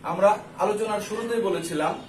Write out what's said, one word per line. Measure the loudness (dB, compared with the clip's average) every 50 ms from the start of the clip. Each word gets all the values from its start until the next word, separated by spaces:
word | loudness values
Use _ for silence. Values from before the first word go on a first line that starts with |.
| -4
আমরা | -4 0 4 6 6 6 4 -2 -12 -4 0
আলোচনার | 0 0 2 0 0 -2 -2 -4
শুরুতেই | -4 -4 -6 -6 -4 -2 -2 0
বলেছিলাম | 0 0 0 -2 -2 -4 -2 0 0 -2 -2 -4 -10